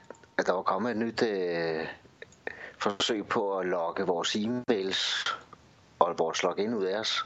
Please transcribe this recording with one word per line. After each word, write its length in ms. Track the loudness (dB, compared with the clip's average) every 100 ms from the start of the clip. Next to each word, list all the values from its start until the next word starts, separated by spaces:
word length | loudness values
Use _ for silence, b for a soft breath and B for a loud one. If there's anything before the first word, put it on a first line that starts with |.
| -10 -20 -4 0
at 80 | 0
der 80 |
var 80 | 2
kommet 300 | 0 0 0
et 60 | 0
nyt, 240 | -2 2
øh, 680 | 2 2 0 0 0 -2 -4 -8 -18 -20 -20 -12 -12 B B -4
forsøg 480 | -2 0 0 0 0
på 320 | 0 2 0
at 60 | 0
logge 380 | 0 0 0
vores 320 | 0 0 0 0
e-mails 960 | 0 0 2 0 2 0 0 -2 -2 -4 -10 -20 -20 -20 -20 2
og 200 | 2 4
vores 240 | 0 2
login 300 | 0 0 0
ud 100 | 0 0
af 140 | 0
os, 260 | 0 -2